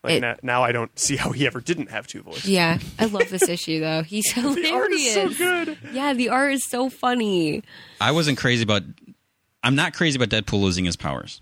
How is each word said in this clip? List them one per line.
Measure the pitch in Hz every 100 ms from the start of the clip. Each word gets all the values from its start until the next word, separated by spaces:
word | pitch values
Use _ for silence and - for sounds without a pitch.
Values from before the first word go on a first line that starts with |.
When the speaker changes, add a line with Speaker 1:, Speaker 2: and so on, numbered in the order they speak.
Speaker 1:
Like, | 123
Speaker 2:
It | 123
Speaker 1:
na-, | 120 113
now | 127 123
I | 123
don't | 120 113 -
see | - 139
how | -
he | 120 147
ever | -
didn't | 117 165 113
have | 104 -
two | -
voices. | - - 190
Speaker 2:
Yeah, | 190 165 170 - -
I |
love | 220 202 190
this | 185 185
issue, | 170 - 160
though. | 156 160
He's | 160 208
Speaker 1:
<laughs> | 202
The | 240 262 277 320
art | 370 403
is | 330 262
so | 208 180
Speaker 2:
hilarious. | -
Speaker 1:
good. | 359 359 320 302 -
Speaker 2:
Yeah, | 247 285
the | 254 240
art | 247 285
is | 269
so | - 240 262
funny. | - 254 247 220 185 160 147 - - - -
Speaker 3:
I | 110
wasn't | 156 151 131
crazy | 131 120
about, | 110 104 - - - - _ _ _ _
I'm | 117 139
not | 170
crazy | - 165 135
about | 117
Deadpool | 107 101 104
losing | 98 90 90
his | 80
powers | 78 65 50 -